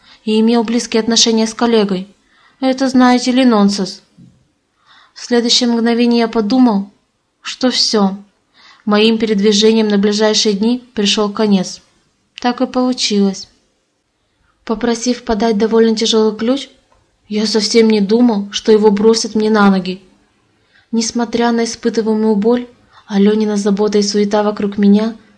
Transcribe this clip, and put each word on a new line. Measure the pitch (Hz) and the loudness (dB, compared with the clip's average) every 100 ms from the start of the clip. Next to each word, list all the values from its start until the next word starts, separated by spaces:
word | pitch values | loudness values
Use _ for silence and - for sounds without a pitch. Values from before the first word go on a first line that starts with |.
| _ _ | _ _
и | 220 214 | -2 0
имел | 226 240 | 2 0
близкие | 226 233 226 220 | 0 -4 -2 -2
отношения | 220 226 233 220 220 | 0 0 0 0 -2
с | |
коллегой – | - 240 226 202 185 196 _ _ _ _ _ | -2 0 2 0 -4 -8 _ _ _ _ _
это, | 262 262 269 | -4 -2 0
знаете | 254 247 247 254 | 2 4 2 0
ли, | 247 | 2
нонсенс. | 254 214 202 202 180 - _ _ - _ _ _ _ _ _ _ _ | 2 4 2 0 -6 -10 _ _ -20 _ _ _ _ _ _ _ _
В | - | -20
следующее | - 240 233 - 247 | -2 -2 0 0 0
мгновение | 233 233 233 240 233 | 0 0 0 2 2
я | 226 | 0
подумал, | 226 208 262 247 196 196 _ _ _ _ _ | -2 0 2 2 2 -4 _ _ _ _ _
что | - - 254 | -16 -4 -2
все, | 247 - 214 196 196 - _ _ _ - _ | 0 -2 0 0 -4 -16 _ _ _ -20 _
моим | - 208 220 226 | -2 2 2 2
передвижениям | 226 202 208 202 220 220 214 | -2 0 0 2 2 2 0
на | 202 | 0
ближайшие | 208 208 214 208 220 | 0 0 0 0 -2
дни | 196 220 247 - | -2 -2 -2 -6
пришел | - 202 214 208 | -4 -2 -2 -4
конец. | 202 214 196 180 - _ _ _ _ _ - | -2 0 0 -2 -10 _ _ _ _ _ -6
Так | 247 240 | -6 -4
и | 254 | -4
получилось. | 254 254 247 - 202 196 190 - _ _ _ _ _ _ _ _ _ _ _ | -2 -2 -4 -2 0 0 -4 -14 _ _ _ _ _ _ _ _ _ _ _
Попросив | - 220 247 226 254 240 | -8 -4 -2 -2 -4 -4
подать | - 220 233 208 | -4 -2 0 0
довольно | 220 226 226 | 2 2 2
тяжелый | 220 220 220 220 214 | 0 0 0 0 -2
ключ, | 226 269 - _ _ _ _ _ _ | -4 -4 -6 _ _ _ _ _ _
я | 208 214 | -6 -2
совсем | 214 208 233 220 | -2 2 2 4
не | 214 | 2
думал, | 196 226 247 202 202 | 2 2 2 0 -4
что | - - | -4 2
его | 214 214 | 4 4
бросят | 202 220 226 220 | 4 2 2 -2
мне | 214 214 | -2 0
на | 214 202 | 2 2
ноги. | 190 180 185 _ _ _ _ _ _ _ _ _ | 2 -2 -10 _ _ _ _ _ _ _ _ _
Несмотря | 226 226 233 233 233 240 | -4 -4 -4 -4 -2 0
на | 233 | 0
испытываемую | 233 - 233 226 214 214 220 208 | -4 -4 -4 -2 -2 0 0 0
боль, | 220 247 240 _ _ _ - | 0 0 -4 _ _ _ -6
Аленина | 202 202 214 214 208 | 0 2 2 0 -2
забота | 208 202 214 208 | -2 0 0 0
и | |
суета | 202 208 208 214 | 0 -2 0 0
вокруг | 208 208 202 202 | -2 -4 -6 0
меня | 202 208 220 226 _ | 4 4 0 -8 _